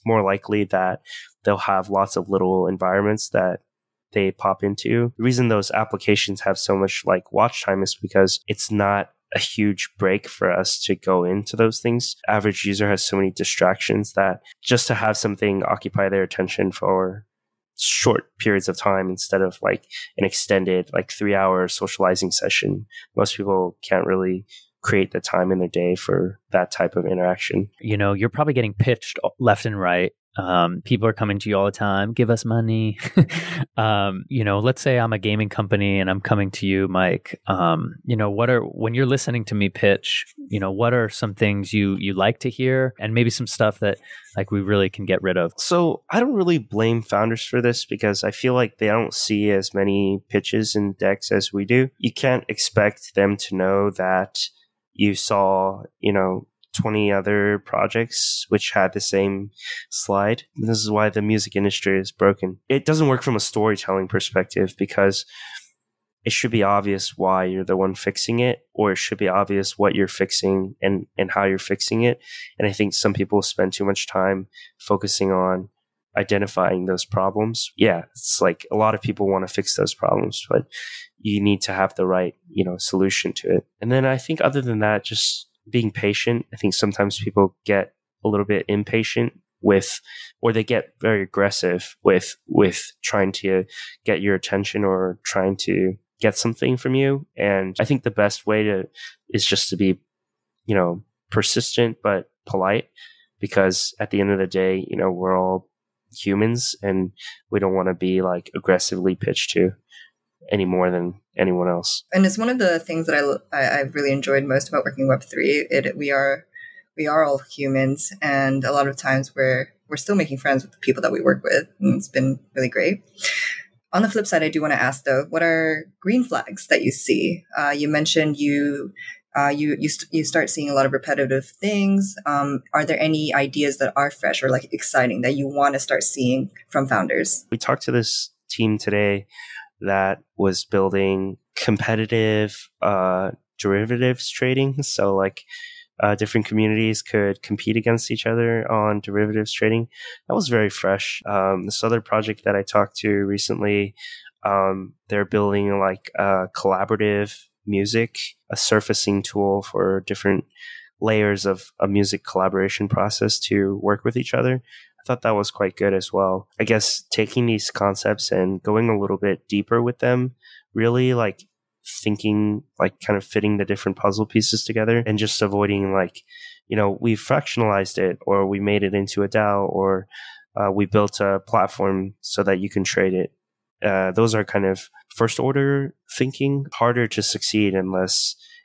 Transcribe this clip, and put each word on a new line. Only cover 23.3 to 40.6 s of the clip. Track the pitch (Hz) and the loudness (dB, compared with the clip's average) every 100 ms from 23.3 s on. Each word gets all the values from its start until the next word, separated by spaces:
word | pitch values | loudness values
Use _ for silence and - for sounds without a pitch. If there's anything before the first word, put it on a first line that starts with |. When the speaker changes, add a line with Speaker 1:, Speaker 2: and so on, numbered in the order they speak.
| - | 0
Speaker 1:
people | 98 95 90 - | 0 0 0 -4
can't | - 92 - | -2 0 2
really | 95 92 92 - - _ _ | 0 0 -2 -8 -20 _ _
create | - 101 92 | 0 0 0
the | 92 | -4
time | - 90 92 | -2 0 2
in | 92 | 0
their | 87 | 0
day | 90 90 92 | 0 0 0
for | - 92 92 101 _ | 0 0 -2 -6 _
that | 95 90 | 0 0
type | - 87 - | -2 -2 0
of | 92 | -2
interaction. | 92 90 90 - 95 98 _ | 0 0 0 -2 -2 -2 _
Speaker 2:
You | 110 104 | -4 0
know, | 101 | 0
you're | 98 117 | 0 -2
probably | - 151 | 0 0
getting | 127 110 | 0 0
pitched | 101 127 117 - - - - | 0 0 0 -4 -4 -4 2
left | 120 98 117 | 2 4 0
and | 101 | -2
right | 90 90 - _ _ - | 0 2 0 _ _ -8
um, | 92 90 87 90 - | 0 2 2 0 -2
people | 110 113 | 0 0
are | |
coming | 107 104 101 | 0 -2 -2
to | 107 | 0
you | 98 | 0
all | 101 | 0
the | |
time, | - 104 98 104 | 0 -2 0 -2
"Give | 117 113 | 0 2
us | 113 113 | 0 0
money." | 117 113 113 110 101 - - | -2 0 0 -2 -4 0 2
<laughs> | - 165 170 170 - - | 2 0 -6 -6 -6 -2
Um, | 110 101 98 95 - | 0 2 0 -4 -4
you | 131 | -2
know, | 104 101 | 0 2
let's | 120 131 | 2 0
say | 139 123 | 2 2
I'm | 113 | 2
a | 107 | 0
gaming | 104 104 107 | 0 0 -2
company | - 101 101 101 98 | -2 0 2 2 2
and | 92 | 0
I'm | 98 | 0
coming | - 104 98 | 0 0 0
to | - 98 | -2 0
you, | 95 95 | 2 2
Mike. | 92 92 92 - - - | 2 2 0 -6 -10 -4
Um, | 92 85 80 82 - | 0 2 2 -2 -8
you | - 110 | -4 0
know, | 104 | 0
what | 101 120 | 0 2
are, | 123 | 2
when | - - 113 | 0 -4 -2
you're | 120 131 | 0 2
listening | 135 - 120 107 | 0 0 -4 -2
to | 104 | 0
me | 98 | 0
pitch, | - 101 98 - - - - 285 | 2 2 2 0 -6 -6 -14 -6
you | |
know, | 104 | -4